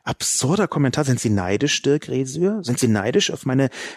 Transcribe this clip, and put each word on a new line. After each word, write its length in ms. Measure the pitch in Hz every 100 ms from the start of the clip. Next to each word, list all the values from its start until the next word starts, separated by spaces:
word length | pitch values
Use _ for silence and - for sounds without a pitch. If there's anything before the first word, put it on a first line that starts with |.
absurder 640 | - 160 - - 131 202 185
Kommentar? 360 | 160 135 135
Sind 160 | 139 123
Sie 100 | 120
neidisch, 500 | 101 90 104 147 -
Dirk 240 | 139 147 -
Resür? 560 | 127 131 151 185 214
Sind 160 | 123 123
Sie 80 | 120
neidisch 420 | 104 104 180 -
auf 160 | 160 -
meine 240 | 131 135 - -